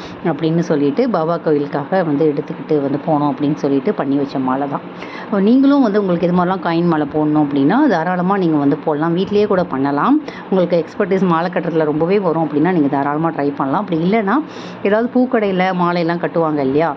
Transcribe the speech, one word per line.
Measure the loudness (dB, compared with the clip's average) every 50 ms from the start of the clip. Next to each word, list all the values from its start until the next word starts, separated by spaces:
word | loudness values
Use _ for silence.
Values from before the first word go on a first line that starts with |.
| -16 -16 -14 -6 -4
அப்படின்னு | -4 -2 0 0 0 0 0
சொல்லிட்டு | 0 0 0 2 2 2 2 0 0 0
பாபா | 0 0 0 0 -2
கோயிலுக்காக | -2 0 0 0 0 0 -2 -4 -6 -4 -2
வந்து | -2 0 0 0 0 2 2 0 0
எடுத்துக்கிட்டு | -2 -4 -8 -10 -12 -4 -2 0 0 0
வந்து | 0 -2 -4 -2
போனோம் | 0 0 0 0 0 -2
அப்படின்னு | -2 -2 -2 -2
சொல்லிட்டு | -2 -2 0 0 0 0 -2 -2
பண்ணி | -2 -2 -2 -2
வச்ச | -2 -2 -2 -4 -4
மாலை | -2 -2 -2 -2 -2 -4
தான். | -6 -8 -8 -12 -14 -14 -14 -14 -14 -14 -8 -4 -2 0 2
நீங்களும் | 4 4 4 4 4 4 4 4
வந்து | 2 2 2
உங்களுக்கு | 2 2 0 0 2
இது | 2 2 2 2
மாதிரிலாம் | 0 0 -2
காயின் | -2 -2 0 0 2
மாலை | 2 2 0 0 -2 0
போடணும் | 0 0 2 2 2 2
அப்படின்னா | 2 2 2 2 4 4 4 4 4
தாராளமா | 2 2 0 0 -2 0 0 0 0
நீங்க | 0 2 2 2
வந்து | 2 2 2 0
போடலாம், | 0 0 -2 -2 0 0 0 0
வீட்லயே | 0 0 0 2 2 2
கூட | 2 2 0 0
பண்ணலாம். | 0 -2 -2 -2 0 0 0 2 2 2 2 0 -2 -8 -14 -6 -2
உங்களுக்கு | 0 2 2 2 2 0
எக்ஸ்பர்டீஸ் | 0 -2 -2 -4 -2 0 0 2 2
மாலை | 2 2 2 0 -2
கட்டுறதுல | -2 -2 -2 -2 0 0 0
ரொம்பவே | 0 0 0 0 2 2 2
வரும் | 2 0 0 0 -2 -2
அப்படின்னா | 0 0 2 2 2
நீங்க | 2 2 2
தாராளமா | 0 0 0 0 -2 -2 -2 -2
ட்ரை | -2 -2 -2 -2 -2
பண்ணலாம். | -2 -2 -2 -2 -2
அப்படி | -2 -2 -2 -2 0 0
இல்லைன்னா | 0 0 0 0 0 -2 -2 -4 -8 -14 -14 -14 -10 -6 -2
ஏதாவது | 0 0 0 0 0 0 0
பூக்கடையில | 0 2 2 0 0 0 0 2 0 0 0 2 0
மாலையெல்லாம் | 2 2 2 0 0 0 -2 -2
கட்டுவாங்க | -2 0 0 0 0 0 0
இல்லையா | 0 0 2 2 2 0 -2